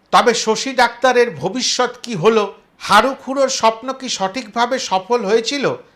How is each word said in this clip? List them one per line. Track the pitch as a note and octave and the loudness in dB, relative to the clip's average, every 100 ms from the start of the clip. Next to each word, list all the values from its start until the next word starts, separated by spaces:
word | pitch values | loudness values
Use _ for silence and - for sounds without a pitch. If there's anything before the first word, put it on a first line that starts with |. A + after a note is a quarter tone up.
| _ | _
তবে | F#3+ G#3+ | 2 4
শশী | A3+ - G#3+ C4+ | 2 -2 -2 -2
ডাক্তারের | C4 A#3 - C4 B3 A#3+ | 0 0 2 2 4 2
ভবিষ্যৎ | D#3 F3 A#3 - - A#3+ - | 0 -6 -4 -4 -2 -2 -4
কি | - G#3 | -10 0
হলো, | F#3+ A3 G3+ - _ _ | 2 2 0 -6 _ _
হারুখুড়োর | - G3+ B3 C4+ - C4+ C4 | 2 4 4 -2 -6 -2 0
স্বপ্ন | - A3+ A3+ B3+ | 2 0 0 -6
কি | C4 B3+ | -10 -8
সঠিকভাবে | - F#3+ F#3+ G#3+ A#3 A#3 C4 | -4 -4 -6 -8 -2 -2 -2
সফল | - F#3+ F#3 A#3+ F#3+ | -2 -4 0 -2 2
হয়েছিল, | A3+ A#3 C#4+ G3+ - - | 0 0 -2 -2 -4 -10